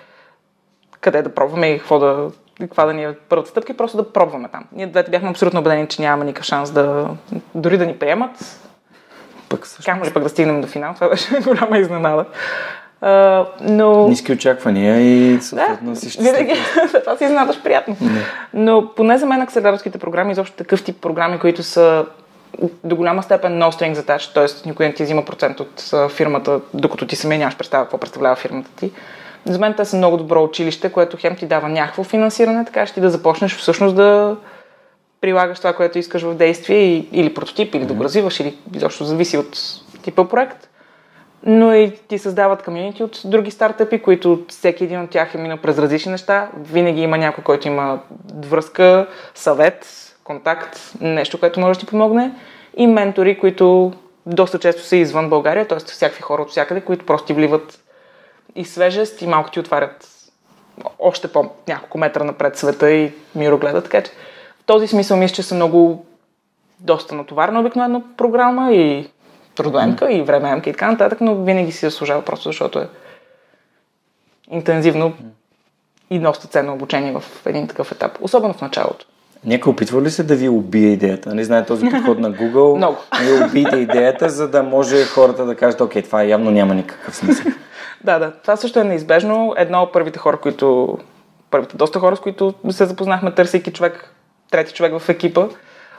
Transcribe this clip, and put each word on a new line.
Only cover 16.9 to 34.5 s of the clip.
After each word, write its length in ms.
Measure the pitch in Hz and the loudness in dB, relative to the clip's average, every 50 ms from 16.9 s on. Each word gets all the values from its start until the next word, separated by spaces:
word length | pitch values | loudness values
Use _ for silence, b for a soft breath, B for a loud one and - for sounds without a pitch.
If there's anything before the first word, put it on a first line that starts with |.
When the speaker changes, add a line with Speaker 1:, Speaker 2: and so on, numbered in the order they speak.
| - - - | 2 0 2
Speaker 1:
Това 120 | - - | 2 -2
се 80 | - 294 | 0 0
изненадаш 380 | 277 294 285 220 - 285 - - | 2 2 2 2 0 -2 -4 -2
приятно. 340 | - - 269 - - 208 185 | 0 0 0 0 -2 -6 -2
Speaker 2:
Не. 100 | B 240 220 110 104 B B B B B - | B 0 0 0 -4 B B B B B -2
Speaker 1:
Но 360 | 208 220 220 226 220 214 220 - | 0 2 4 4 4 4 2 -2
поне 220 | - 220 220 240 269 | 0 2 4 4 2
за 80 | 294 | 2
мен 160 | 277 262 262 262 | 0 0 0 -2
акселераторските 560 | 254 - 233 202 202 202 202 - 202 190 - | 0 -2 0 2 2 0 0 -4 -10 -10 -8
програми, 340 | 175 175 170 175 185 202 196 | -10 -6 -4 -2 -2 -2 -2
изобщо 240 | 185 190 185 - | -4 -4 -6 -8
такъв 280 | - - - 196 190 202 | -14 -4 -2 -2 -2 -2
тип 160 | - 190 - | -6 -12 -8
програми, 380 | - 180 160 165 170 170 180 170 | -6 -6 -2 -2 -2 -2 -2 0
които 240 | - 170 170 170 165 | 0 0 0 0 -6
са 440 | - - 175 170 165 160 156 156 156 - - - _ _ _ _ _ - - - 170 170 - - | -4 2 4 6 6 6 4 0 -4 -8 -20 -20 _ _ _ _ _ -8 -6 -6 -6 -6 -8 -6
до 120 | 170 170 | -4 -2
голяма 260 | 165 170 175 175 190 185 | -2 0 0 -2 -2 0
степен 360 | - 202 185 - 180 170 170 | 0 0 0 0 -2 0 2
no 120 | 170 165 | 0 0
strings 240 | 160 - 170 160 156 | 0 0 -4 -4 -4
attached, 400 | 147 147 - 143 147 - - - | -4 -2 -2 -2 -4 -4 -2 0
т.е. 340 | 151 143 143 - - - 165 | 2 2 2 0 -6 -12 -12
никой 180 | 147 - 165 | -4 -2 -2
не 80 | 151 147 | -2 0
ти 80 | - 156 | -4 -4
взима 220 | 143 156 151 143 | -2 -2 -2 -2
процент 360 | - - - - 135 135 - | -4 -6 -4 -4 -4 -4 -6
от, 300 | 143 - - - - - - | -12 -14 -14 -18 -10 -4 -2
а, 160 | 147 143 143 | 0 0 0
фирмата, 520 | 143 - 160 151 143 139 139 - 143 135 135 - - | 0 -2 -2 0 0 -2 -2 -2 -2 -2 -4 -6 -8
докато 320 | 139 143 156 - - - | -2 -2 -2 -2 -4 -6
ти 100 | 123 - | -8 -6
самия 220 | - - 156 156 156 | -6 -4 -2 -2 0
нямаш 180 | 147 131 - | -2 -4 -4
представа 280 | - - - - 135 127 | -8 -8 -2 -2 -2 -2
какво 140 | - - 131 | -2 -4 -8
представлява 380 | - - - 131 135 131 127 | -8 -8 -8 -2 0 0 0
фирмата 340 | - - - - 131 131 - _ | 0 -4 -8 -8 -8 -12 -14 _
ти. 160 | - - 190 - B B B B B B B B B B | -10 -10 -10 -10 B B B B B B B B B B
За 140 | - 180 180 | -4 -2 0
мен 160 | 208 214 214 | 0 0 0
те 100 | 214 208 | -2 -4
са 120 | 202 - | -2 0
много 200 | 190 180 175 170 | 2 2 2 2
добро 260 | 165 165 156 165 160 156 | 2 0 2 2 2 2
училище, 500 | 156 156 - 170 165 156 - - 190 180 | 2 0 -2 -4 -4 -4 -4 -6 -4 0
което 240 | 180 175 175 - 160 | 0 0 0 0 -4
хем 160 | - 170 180 | -4 -4 -4
ти 100 | 185 180 | -4 -4
дава 220 | 151 160 156 147 151 | -2 -2 -2 -2 -2
някакво 360 | 156 160 147 147 - - 190 | -2 -2 -4 -4 -4 -8 -8
финансиране, 600 | 185 - 220 220 220 220 - 233 220 226 233 233 | -2 0 0 0 0 2 2 0 0 2 -2 -4
така 220 | 233 - 220 208 | -4 -2 -4 -4
че 80 | 202 - | -2 -2
ти 60 | 196 | 0
да 100 | 185 185 | 2 2
започнеш 460 | 170 165 165 165 160 - 202 190 - | 2 2 2 0 0 2 0 -4 -4
всъщност 400 | - - - 170 - 202 196 185 | -4 -2 -2 0 2 2 2 4
да 400 | 190 202 208 208 208 208 202 208 214 b b | 6 6 6 6 4 4 0 -2 -6 b b